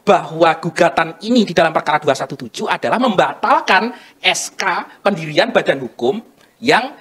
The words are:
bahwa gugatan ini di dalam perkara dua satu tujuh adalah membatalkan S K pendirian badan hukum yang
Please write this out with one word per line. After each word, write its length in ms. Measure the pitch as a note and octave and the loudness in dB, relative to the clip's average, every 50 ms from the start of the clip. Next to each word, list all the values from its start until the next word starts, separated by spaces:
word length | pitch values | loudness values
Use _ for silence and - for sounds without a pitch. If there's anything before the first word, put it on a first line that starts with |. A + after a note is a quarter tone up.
bahwa 480 | - - F#3 D#3+ D#3+ D#3 D#3+ D#3+ E3+ D#3+ D#3 | 2 2 2 2 2 -4 0 2 2 2 2
gugatan 560 | - - E3+ - - F3 E3 - F3 D#3+ D#3+ D#3+ - | 0 -4 -6 0 2 2 2 2 0 -2 -2 -4 -10
ini 240 | G3+ A3 B3 B3 G3 | -4 0 2 2 2
di 80 | - E3 | 2 2
dalam 160 | F3+ E3 D#3+ | 2 2 2
perkara 320 | D#3 D#3+ - D3+ D3+ D3 | 2 -2 -2 0 -2 0
dua 140 | - C#3+ C3 | 0 0 0
satu 180 | - - - D3 | 0 -2 -8 -8
tujuh 320 | - C3 A2 - - A3 | -12 -12 -14 -10 -8 -4
adalah 320 | - F3+ E3+ - - - | -2 -2 -2 0 -2 0
membatalkan 960 | A3 C4 B3 F#3+ G3 A3 - - - - G#3+ C#4+ D#4+ - - G3+ F#3 G#3 B3 - - - - _ | 0 0 0 2 2 0 0 0 -4 0 2 2 2 2 2 0 0 0 -2 -8 -12 -20 -20 _
S 320 | _ - F#3 E3+ - - - - | _ -2 -2 -2 -2 -6 -10 -8
K 320 | - G#3+ F#3 E3+ F3 - - - _ - | -6 -4 -4 -4 -4 -6 -10 -12 _ 0
pendirian 500 | G3+ G3+ E3 D#3+ D3+ D3+ E3 G#3+ A#3 - | 0 0 0 -2 -2 0 0 0 2 2
badan 240 | F#3 E3 - D3+ | 0 0 0 -2
hukum 400 | C3+ C3 A2+ - - A#2+ B2 E3 A3+ - _ _ _ _ _ _ | -2 -4 -12 -8 -4 -2 -2 -2 -2 -6 _ _ _ _ _ _
yang 400 | - A#2 B2+ E3 G#3 B3 C#4+ - - | -6 0 2 2 2 0 -2 -12 -12